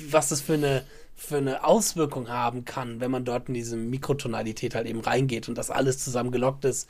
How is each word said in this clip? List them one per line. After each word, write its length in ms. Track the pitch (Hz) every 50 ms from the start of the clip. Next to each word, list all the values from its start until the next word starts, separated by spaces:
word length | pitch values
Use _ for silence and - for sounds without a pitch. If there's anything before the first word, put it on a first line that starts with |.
| 156 147
was 160 | 147 156 147 -
das 140 | 160 139
für 140 | - - 160
eine, 280 | 151 143 139 139 131 - - - - - - -
für 220 | - - - 147 143
eine 260 | 139 135 131 - -
Auswirkung 640 | 156 180 220 202 - - 170 156 139 - 135 120 117
haben 380 | 120 123 120 120 123 127 123
kann, 340 | - - 139 127 120 117 113
wenn 120 | 127 127
man 120 | 131 127 123
dort 240 | 123 120 123 123 -
in 60 | 127
diese 240 | 120 117 117 117 113
Mikrotonalität 960 | 113 117 127 135 - - 135 - - 123 110 107 110 113 107 - - 117 -
halt 120 | - 117 113
eben 120 | 113 113
reingeht 480 | - 120 117 127 139 131 120 110 113 -
und 100 | 120 120
das 120 | 117 -
alles 320 | - 123 135 135 127 - -
zusammen 280 | 135 127 127 120 123
gelockt 340 | 123 120 123 135 135 139 -
ist. 240 | 131 120 - - -